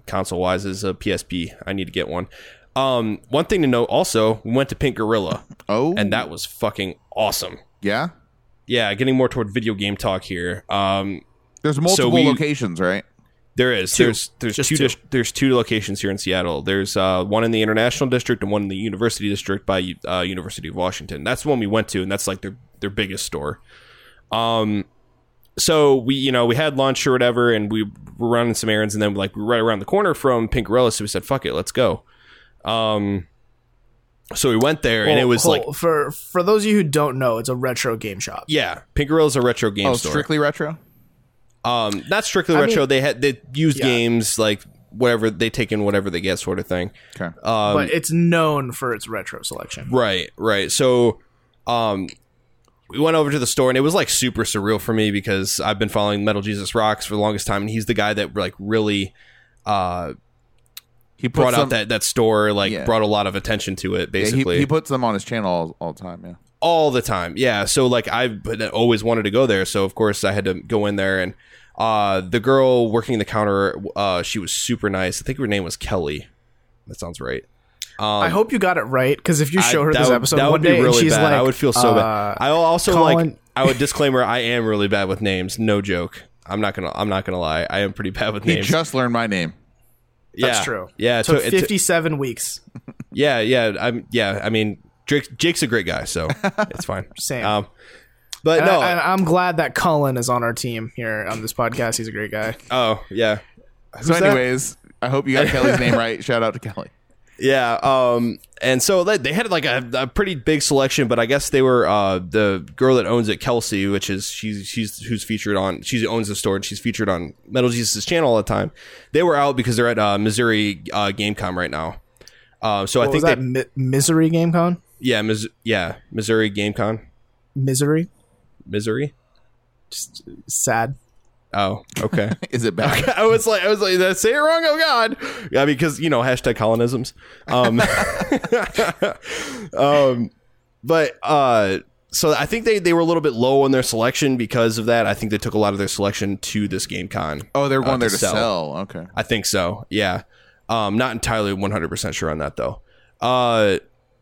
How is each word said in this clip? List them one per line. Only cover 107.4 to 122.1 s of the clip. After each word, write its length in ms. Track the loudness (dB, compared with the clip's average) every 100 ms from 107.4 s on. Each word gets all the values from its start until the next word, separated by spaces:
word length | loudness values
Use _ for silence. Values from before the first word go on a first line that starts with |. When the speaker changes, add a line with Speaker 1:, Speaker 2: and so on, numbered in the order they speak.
| 2 2 2 0
Speaker 1:
um, 560 | 2 2 4 2 0 -4 -14 -6
and 180 | 0 2
so 220 | 4 2
they, 140 | 2 0
they 160 | 0
had, 180 | -2 0
like, 140 | -2
a, 200 | 0 -2 -2
a 120 | -4 -4
pretty 300 | -2 -2 -2
big 260 | 0 0
selection, 460 | 2 2 2 2 2
but 100 | 2
I 80 | 2
guess 240 | 2 2
they 120 | 4
were, 220 | 6 6 4
uh, 320 | 4 2 0
the 440 | 0 2 2 0 -4 0
girl 180 | 4
that 120 | 4 4
owns 220 | 2 2
it, 100 | -2
Kelsey, 480 | 0 -2 0 -2 0
which 200 | 0 -2
is, 200 | -6 -6
she's, 380 | -8 -8 -8 -8
she's 300 | -6 -6 -8
who's 260 | -8 -6
featured 320 | -4 -4 -2 0
on, 260 | 0 -4
she 240 | -4 -2 -2
owns 220 | -2 -4
the 80 | -4
store, 180 | -2
and 100 | -2
she's 140 | -4 -8
featured 300 | -6 -2 -2
on 260 | -2 -4 -12 -6
Metal 220 | 0 0
Jesus' 340 | 0 -2 -4
channel 260 | -2 2 4
all 60 | 2
the 80 |
time. 260 | 2 -2 -2 -6 -20 -20 -4
They 140 | 0
were 100 | 2
out 220 | 2 2 0
because 180 | 0 2
they're 120 | 2
at, 100 | 2
uh, 180 | 2 2
Missouri, 680 | 0 2 2 2 0 -4 -6
uh, 160 | -2 -2
Gamecom 480 | -2 -4 -2 -4 -4
right 160 | -4
now. 240 | -4 -8 -10 -18